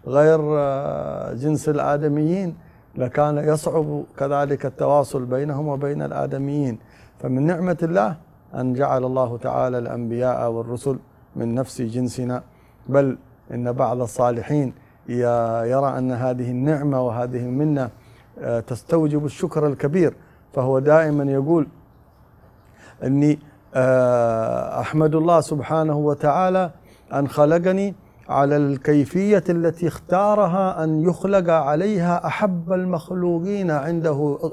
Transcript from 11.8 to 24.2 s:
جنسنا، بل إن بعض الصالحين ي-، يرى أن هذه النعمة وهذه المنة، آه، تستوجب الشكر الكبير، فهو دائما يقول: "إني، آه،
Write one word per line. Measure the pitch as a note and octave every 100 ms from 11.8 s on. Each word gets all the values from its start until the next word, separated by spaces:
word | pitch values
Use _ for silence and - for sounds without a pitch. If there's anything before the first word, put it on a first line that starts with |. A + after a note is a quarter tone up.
جنسنا، | A#2 A#2+ B2+ C3 B2 B2 - - _ _ -
بل | C3+ C#3 A#2+ - - -
إن | A#2+ A#2+
بعض | B2 A#2+ B2
الصالحين | A#2+ - B2 A#2+ - D3 B2+ - - _ -
ي-، | B2 A#2+ A#2+ A#2 A2+ A#2
يرى | C3 C#3 C3
أن | B2+
هذه | A#2+ B2+ B2+ A#2+
النعمة | B2 C#3 D3+ D3 C3+ B2
وهذه | A2+ B2 B2+
المنة، | B2 B2+ D3+ C#3+ A#2+ - - - - -
آه، | C3 A#2
تستوجب | A2+ A#2+ - E3 D#3 D3 D3
الشكر | - E3 D#3 D3+
الكبير، | C3 C#3+ F3+ D#3 - - - _
فهو | - C3 C3
دائما | C#3+ D#3 D#3+ D3
يقول: | C#3 C#3 C#3 E3+ C#3+ - - _ _ _ - - - _ _ - - -
"إني، | B2+ C#3 D3 D3 - - - C3
آه، | B2+ B2+ B2 A#2+